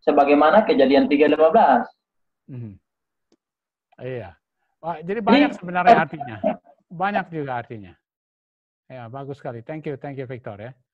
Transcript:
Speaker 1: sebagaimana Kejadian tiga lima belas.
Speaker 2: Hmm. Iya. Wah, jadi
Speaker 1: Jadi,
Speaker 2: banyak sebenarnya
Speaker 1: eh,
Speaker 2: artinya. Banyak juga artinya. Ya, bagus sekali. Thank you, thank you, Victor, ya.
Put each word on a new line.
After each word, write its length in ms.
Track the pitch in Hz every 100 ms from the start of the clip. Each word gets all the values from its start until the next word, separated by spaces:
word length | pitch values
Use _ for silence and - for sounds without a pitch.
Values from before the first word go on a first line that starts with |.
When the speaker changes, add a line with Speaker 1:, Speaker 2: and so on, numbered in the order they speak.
Speaker 1:
sebagaimana 600 | - 143 139 143 151 196 214
Kejadian 400 | 139 131 139 135
tiga 240 | 143 147
lima 220 | 147 160
belas. 340 | 220 170 123 117 _ _ _ _ _ _
Speaker 2:
Hmm. 240 | 127 113 95 _ _ _ _ _ _ _ _ _ _ _ _
Iya. 400 | 127 127 95 85 _ _ _ _
Wah, 160 | 156 160
jadi 240 | 170 214
Speaker 1:
Jadi, 60 | 208
Speaker 2:
banyak 200 | 262 294 -
sebenarnya 400 | 180 180 175 165
Speaker 1:
eh, 80 |
Speaker 2:
artinya. 340 | 160 160 127 107 - - _ _ _
Banyak 340 | 165 190 202 175
juga 320 | 165 139 123
artinya. 300 | 117 113 92 - _ _ _ _ _ _ _ _ _
Ya, 160 | 127 117
bagus 320 | 135 139 139
sekali. 240 | 147 117
Thank 240 | 113 156 156
you, 80 | 139
thank 240 | 147 135
you, 80 | 127
Victor, 320 | 127 117 101
ya. 160 | 113 131 _